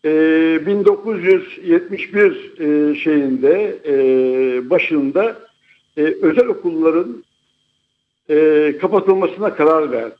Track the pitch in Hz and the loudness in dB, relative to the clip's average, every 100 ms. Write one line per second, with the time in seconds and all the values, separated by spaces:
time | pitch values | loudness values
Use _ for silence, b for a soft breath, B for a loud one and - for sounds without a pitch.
0 | 156 156 160 160 160 160 156 202 202 202 | 0 2 2 2 2 0 -2 2 2 0
1 | 214 208 180 185 - - 190 170 175 196 | -4 -4 2 2 0 -12 0 0 0 -10
2 | - 202 202 - - - 151 147 147 147 | -6 2 2 0 -14 -8 -2 0 0 -2
3 | 160 151 139 127 135 180 208 - 156 139 | 0 0 0 0 2 2 -2 -6 -2 0
4 | 131 131 127 131 131 127 127 175 - 156 | 2 2 0 0 -2 -2 -2 -2 0 -4
5 | 139 175 226 220 - _ b b _ - | -2 -2 -2 -6 -20 _ b b _ -4
6 | 156 - 165 156 240 196 175 160 160 160 | -4 0 0 2 0 0 -4 0 0 0
7 | 180 240 - _ _ _ _ _ _ _ | -4 -12 -18 _ _ _ _ _ _ _
8 | _ _ - 151 156 151 151 143 180 202 | _ _ -2 2 4 4 2 -2 0 0
9 | 190 190 180 180 208 - 156 160 147 123 | 2 2 0 -2 -6 0 2 2 0 -4
10 | 113 | -8